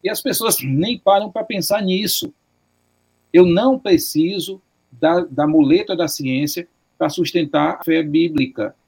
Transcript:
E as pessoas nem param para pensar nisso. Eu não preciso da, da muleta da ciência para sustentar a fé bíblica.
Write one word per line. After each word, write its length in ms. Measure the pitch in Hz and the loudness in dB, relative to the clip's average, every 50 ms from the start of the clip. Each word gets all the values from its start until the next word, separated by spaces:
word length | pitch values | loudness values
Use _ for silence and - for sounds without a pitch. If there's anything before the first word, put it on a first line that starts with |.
E 60 | - 190 | -4 -4
as 140 | 214 - | -6 -4
pessoas 340 | - 269 240 - 226 220 - - | -4 -4 -4 -2 -2 -2 -2 -2
nem 360 | 131 135 131 143 175 220 240 190 | -2 -2 -2 -2 -2 -2 -4 0
param 320 | _ 196 196 202 208 208 | _ 4 4 4 2 -2
para 140 | - 220 220 | -6 -8 -8
pensar 380 | - 214 196 156 - 202 214 | -6 -6 -6 -2 -2 -2 0
nisso. 500 | 208 185 185 190 214 180 - - - - _ _ _ _ _ _ _ _ _ _ _ _ _ _ _ _ _ _ _ _ | 0 0 -2 -2 -2 -2 -4 -4 -6 -10 _ _ _ _ _ _ _ _ _ _ _ _ _ _ _ _ _ _ _ _
Eu 140 | - 170 185 | 6 6 6
não 340 | 175 170 185 233 262 269 262 | 6 4 2 2 2 0 0
preciso 840 | _ 208 180 151 - - - 151 160 175 202 190 151 180 190 190 _ _ _ _ _ _ | _ 2 2 2 2 -2 -2 0 0 0 -2 -4 -8 -8 -12 -14 _ _ _ _ _ _
da, 300 | 131 120 - 160 170 180 | _ -2 0 2 2 2
da 260 | 170 - 131 - 151 | -2 -2 -2 -2 0
muleta 480 | 151 156 160 147 135 156 196 - - 190 | 2 4 4 4 4 4 2 2 -2 -4
da 140 | 160 - - | -2 -2 -4
ciência 580 | - - 143 131 127 131 147 147 - 175 175 _ _ _ _ _ _ | -4 -6 -4 -4 -2 -2 -2 -4 -4 -8 -10 _ _ _ _ _ _
para 140 | _ 156 151 | _ -4 -4
sustentar 640 | 151 - 170 151 - 175 160 147 - 147 147 156 - | -2 -2 -4 -2 0 -2 -2 0 0 0 0 0 -2
a 100 | - - | -4 -2
fé 180 | 165 160 165 | 0 0 0
bíblica. 720 | 160 151 147 160 170 170 156 143 131 131 - 117 104 104 - _ _ | 0 0 0 0 0 2 0 -2 -4 -4 -4 -8 -8 -8 -8 _ _